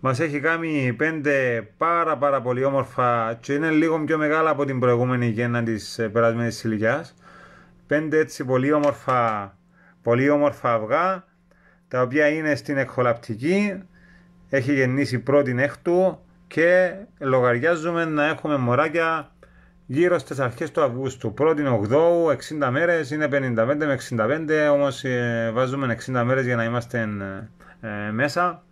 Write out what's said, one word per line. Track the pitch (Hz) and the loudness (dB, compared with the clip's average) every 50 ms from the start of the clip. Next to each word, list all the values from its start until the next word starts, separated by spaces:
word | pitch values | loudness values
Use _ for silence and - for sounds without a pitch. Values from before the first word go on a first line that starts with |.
Μας | - 131 131 120 | 0 -2 0 0
έχει | 165 156 143 147 | -2 -2 -2 -2
κάνει | 131 160 165 165 165 165 156 147 135 127 117 | -2 -2 -2 -2 -4 -4 -2 0 0 -2 0
πέντε | 107 151 160 160 160 139 147 143 139 131 127 120 113 104 101 _ | 0 -2 -2 -2 -2 -2 0 0 2 2 0 -2 -2 -6 -8 _
πάρα, | _ 160 165 170 170 170 160 156 | _ 0 0 2 2 2 0 0
πάρα | 123 139 143 139 131 | 0 0 0 0 0
πολύ | 117 123 123 123 131 | 0 -2 -2 0 0
όμορφα | 139 139 135 127 123 - - 127 123 120 117 113 113 117 117 | 0 0 0 -2 -2 -2 0 0 2 2 0 0 -2 -6 -8
και | - - 139 | -6 -4 -2
είναι | 143 160 160 | -2 0 2
λίγο | 156 156 156 165 156 160 156 | 2 2 2 2 0 0 0
πιο | 139 160 156 | -2 0 0
μεγάλα | 151 151 151 160 156 160 | 0 0 2 2 2 2
από | 151 131 143 | 2 0 0
την | 139 135 127 | -2 0 0
προηγούμενη | 120 123 123 117 123 127 127 123 120 | 2 2 4 2 2 0 0 0 0
γέννα | 120 110 113 120 120 120 120 117 | 0 0 0 -2 0 0 -2 -2
της, | 113 113 104 - - - - | -2 -4 -4 -6 -10 -6 -4
ε, | 117 110 | -4 -2
περασμένης | 95 117 117 117 113 117 117 117 110 - - | 0 2 2 2 2 2 -2 -4 -4 -4 -4
ηλικιάς. | 113 110 104 107 110 117 - - - - _ _ - - - - - - - - - - - _ | -4 -2 0 0 0 0 -2 -4 -10 -18 _ _ -20 -20 -20 -20 -20 -20 -20 -20 -20 -20 -20 _
Πέντε | _ 147 147 160 156 147 156 | _ -2 -2 0 0 0 0
έτσι | 156 151 - - 147 | 0 0 -4 -10 -4
πολύ | 123 131 127 127 143 151 | 0 0 2 2 2 2
όμορφα, | 151 147 147 - - - - 127 123 120 113 110 104 101 98 - _ _ _ _ _ _ _ _ _ _ | 2 2 0 0 -2 -2 0 2 2 2 2 0 -2 -6 -10 -14 _ _ _ _ _ _ _ _ _ _
πολύ | 117 117 120 131 143 | 0 2 4 4 4
όμορφα | 147 147 147 143 - - - 127 117 | 4 4 2 0 0 0 0 0 0
αυγά, | 113 107 107 131 156 175 185 190 180 - _ _ _ _ _ _ _ _ _ _ _ _ _ | 0 0 0 0 0 2 0 -2 -4 -8 _ _ _ _ _ _ _ _ _ _ _ _ _
τα | - 127 127 | -2 -2 -2
οποία | 120 123 151 151 147 | 0 2 2 2 2
είναι | 151 160 156 156 147 | 2 0 0 0 -2
στην | 131 - - 147 | -2 -2 -4 -2
εκχολαπτική. | 135 131 117 - - 123 120 117 - - - 113 104 123 156 180 202 208 208 190 185 - - _ - - - - - - _ _ _ - - | -2 -2 -2 -2 0 0 0 0 -2 -4 -10 -10 -6 -2 0 0 2 0 -2 -4 -6 -12 -18 _ -20 -20 -20 -20 -20 -20 _ _ _ -12 -2
Έχει | - 135 120 131 147 | -2 -2 0 0 0
γεννήσει | 135 135 127 127 135 143 - 127 120 | 2 2 0 0 0 -2 -2 -2 -4
πρώτη | 117 - 139 143 143 127 123 123 | -2 2 2 2 2 2 0 0
Έκτου | 135 143 - - _ 180 170 180 185 185 165 - - _ _ _ _ | -2 -2 -4 -4 _ 0 2 2 2 0 -2 -4 -16 _ _ _ _
και | _ - 160 160 170 180 185 185 180 170 190 208 - _ _ | _ -2 0 2 4 4 4 2 2 -2 -8 -14 -18 _ _
λογαριάζουμε | 147 135 131 131 123 123 120 120 123 165 175 160 151 170 170 170 165 | -2 0 2 4 4 4 2 2 2 0 0 0 0 -2 -2 -2 -2
να | 160 156 151 147 | -2 0 0 0
έχουμε | 156 156 - - 160 147 | 0 -2 -4 -4 -2 -2
μωράκια | 139 127 120 123 143 151 165 151 170 165 165 160 156 143 - _ _ - - _ - - - _ _ _ | 0 0 2 2 2 2 0 0 0 0 0 -2 -4 -6 -10 _ _ -20 -20 _ -20 -20 -20 _ _ _
γύρω | - 123 143 175 180 175 165 | -6 0 2 4 4 4 2
στις | - - 143 127 | 0 -4 -4 -4
αρχές | 135 120 117 - 165 156 | -2 -4 -2 -4 -8 -4
του | - - 151 | 0 0 0
Αυγούστου. | 131 117 123 135 131 - - - 113 98 | 0 0 -2 -6 -6 -6 -6 -8 -8 -2
Πρώτη | - 143 160 160 147 147 | 2 2 2 2 2 2
Οκτώου, | 139 123 107 101 104 123 147 165 170 170 170 170 160 | 0 0 0 0 2 4 4 6 6 4 4 4 2
εξήντα | 139 127 - - 156 151 143 127 | 2 0 -2 -10 -4 -2 -2 0
μέρες, | 123 143 170 170 170 165 156 123 | 0 0 2 2 2 0 0 -2
είναι | 147 156 151 143 | -4 -2 -2 0
πενήντα | 131 143 135 131 120 110 113 | 0 0 0 0 0 0 2
πέντε | 123 147 151 156 | 2 2 0 0
με | 147 139 | -2 -2
εξήντα | 127 - - 127 113 107 | -2 -4 -6 -2 0 0
πέντε, | 113 139 160 165 151 156 156 151 151 | 0 0 -2 0 0 0 2 2 4
όμως, | 147 143 143 139 127 - - | 2 2 2 0 -2 -4 -6
ε, | 131 127 123 120 120 117 117 113 113 110 | -4 -2 -2 -2 -2 -2 -2 -2 -2 0
βάζουμε | 120 131 127 131 139 139 123 113 | 0 -2 -2 -2 -4 -2 -2 -4
εξήντα | 113 - - 131 123 120 | -4 -4 -4 -2 0 0
μέρες | 120 131 131 127 | 2 0 0 0
για | 123 123 | 0 -2
να | 117 113 | -2 -2
είμαστε, | 113 120 120 120 - - 120 113 107 104 101 98 98 98 95 104 - - _ - - - _ | -2 -2 -4 -6 -4 -4 -4 -4 -4 -6 -6 -8 -8 -10 -12 -14 -16 -18 _ -20 -20 -20 _
ε, | - 113 | -12 -10
ε, | 104 104 104 104 | -8 -8 -6 -6
μέσα. | 107 113 135 147 - 175 175 180 165 165 _ _ | -2 -2 -2 -2 0 -2 -2 -2 -4 -6 _ _